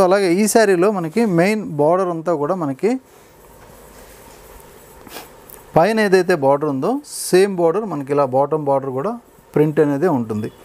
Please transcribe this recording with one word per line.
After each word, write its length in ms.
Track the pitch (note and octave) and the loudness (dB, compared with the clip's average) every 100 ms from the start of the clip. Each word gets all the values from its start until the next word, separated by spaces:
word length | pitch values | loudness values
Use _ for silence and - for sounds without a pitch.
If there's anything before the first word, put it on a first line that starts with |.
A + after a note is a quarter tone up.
| F#3 | 4
అలాగే 200 | G3+ F#3+ F3 | 4 2 2
ఈ 20 | G#3+ A#3+ | 4 4
శారీలో 340 | G#3+ F3+ G3 G3 | 4 4 2 0
మనకి 240 | E3 G#3 A#3 E3+ | -2 -2 2 2
మెయిన్ 240 | F#3 A3 F3 D3+ | 2 0 -4 0
బార్డర్ 300 | D3 F3+ F#3 E3 | 2 2 0 -4
అంతా 180 | D#3+ D#3+ | -4 -2
కూడా 160 | D3 F#3 D3 | -2 -2 -4
మనకి 260 | C3+ G3+ C4 - - - - - - - - - - - - - - - - - - - - - - - - - - - D3+ | -2 -2 -2 -6 -20 -20 -20 -20 -20 -20 -20 -20 -20 -20 -20 -20 -20 -20 -20 -20 -20 -20 -20 -20 -18 -20 -20 -20 -20 -8 -2
పైన 220 | F#3 A3 G#3 | -2 0 0
ఏదైతే 260 | F#3 F3+ F3 C3+ | 0 0 0 0
బార్డర్ 220 | C#3+ D3+ C3+ | 0 -2 -4
ఉందో 180 | E3 C#4 - - - | -4 -6 -8 -12 -2
సేమ్ 260 | F#3 G3+ F#3 | 0 0 0
బార్డర్ 240 | E3 F3 A3 D3+ | 0 0 -4 -8
మనకి 180 | C3+ C#3+ | -4 -2
ఇలా 100 | C3+ C3 | 0 0
బాటమ్ 300 | C#3+ D#3 C#3+ | 0 -2 -2
బార్డర్ 240 | C#3 C3+ B2+ | -2 -2 -6
కూడా 120 | F#3+ A#3+ - - - D3+ | -6 -8 -14 -20 -4 0
ప్రింట్ 260 | D#3 D#3 D3 | 2 2 2
అనేది 220 | C#3 F3+ C3+ | 2 0 0
ఉంటుంది. 320 | A2+ G#2+ G2 - | -2 -4 -6 -10